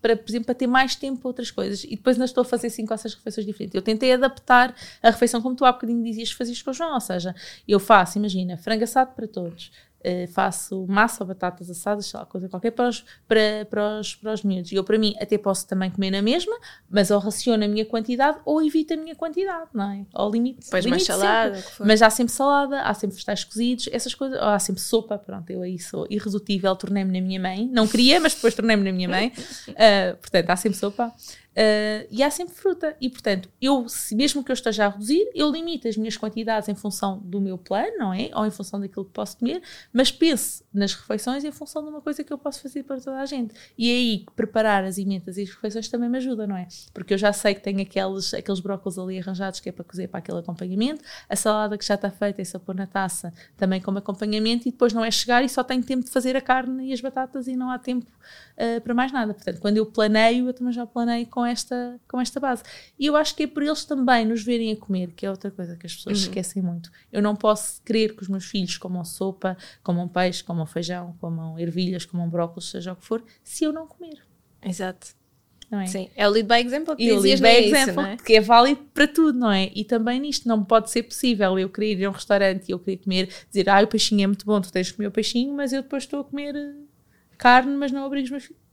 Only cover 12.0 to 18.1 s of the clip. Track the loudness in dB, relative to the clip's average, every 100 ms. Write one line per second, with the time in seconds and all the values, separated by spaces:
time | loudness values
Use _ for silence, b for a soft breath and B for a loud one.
12 | -6 -12 -12 -10 -8 -4 -4 0 0 -2
13 | -12 b _ 4 4 0 -4 -2 -2 -2
14 | -8 -8 -6 -2 -2 -2 -2 -4 2 2
15 | 2 -2 -2 0 0 -2 -2 -2 -2 -2
16 | -2 0 2 0 0 -6 B B _ 2
17 | 4 4 2 -2 0 2 2 0 -2 -4
18 | -2